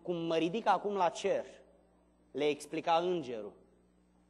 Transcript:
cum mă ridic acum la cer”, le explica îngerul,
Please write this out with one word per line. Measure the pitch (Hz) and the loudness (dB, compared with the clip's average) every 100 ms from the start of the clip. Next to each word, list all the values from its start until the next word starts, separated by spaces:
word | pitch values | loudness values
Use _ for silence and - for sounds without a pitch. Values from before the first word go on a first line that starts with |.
cum | 180 175 | -6 -4
mă | 165 165 | 0 2
ridic | 165 226 214 | 2 0 2
acum | 185 208 | 2 2
la | 202 170 | 2 0
cer”, | - 196 139 - - - - _ _ _ _ _ | 2 -2 -2 -4 -14 -20 -20 _ _ _ _ _
le | 131 147 | 0 0
explica | 147 - 160 170 165 | 0 -4 -6 2 2
îngerul, | 180 175 127 113 101 - - _ _ _ _ _ _ | 2 -2 -4 -8 -10 -14 -20 _ _ _ _ _ _